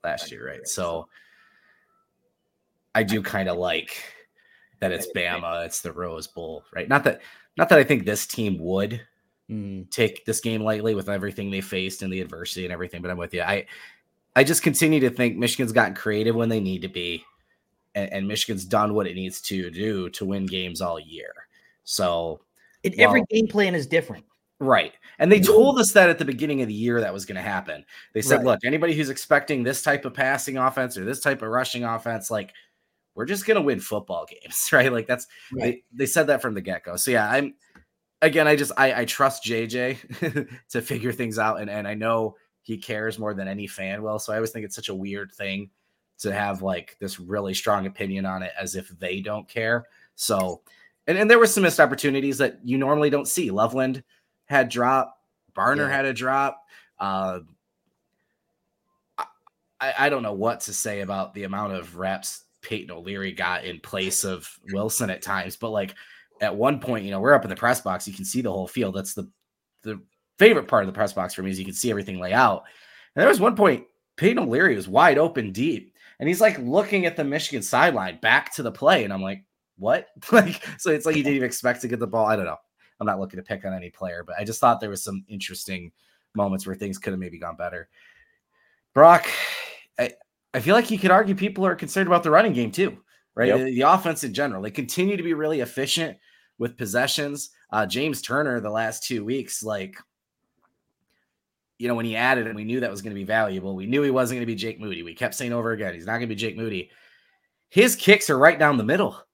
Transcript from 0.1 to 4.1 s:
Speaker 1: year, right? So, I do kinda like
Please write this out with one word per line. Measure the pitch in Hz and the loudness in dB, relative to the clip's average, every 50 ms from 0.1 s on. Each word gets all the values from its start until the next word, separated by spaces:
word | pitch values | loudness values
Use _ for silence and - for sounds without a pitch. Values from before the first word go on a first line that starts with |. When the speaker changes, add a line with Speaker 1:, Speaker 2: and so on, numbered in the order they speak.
| 73 - - - | -6 -6 -8 -12
Speaker 1:
year, | - - 58 | -14 -14 -14
right? | 65 73 - - | -14 -14 -14 -10
So, | - - - 92 87 85 80 76 _ _ _ _ _ _ _ _ _ _ _ _ _ _ _ _ _ _ _ _ _ _ _ _ _ _ _ _ _ _ _ _ _ _ _ _ _ _ | -10 -6 -6 -4 -4 -4 -6 -8 _ _ _ _ _ _ _ _ _ _ _ _ _ _ _ _ _ _ _ _ _ _ _ _ _ _ _ _ _ _ _ _ _ _ _ _ _ _
I | - 113 | 0 0
do | 98 110 110 98 | 2 0 -2 -2
kinda | - - 101 95 92 87 | -2 -4 -4 -2 -2 -2
like | 87 90 90 82 80 - - - - - - | -2 -2 -2 -2 -2 -4 -8 -14 -16 -16 -18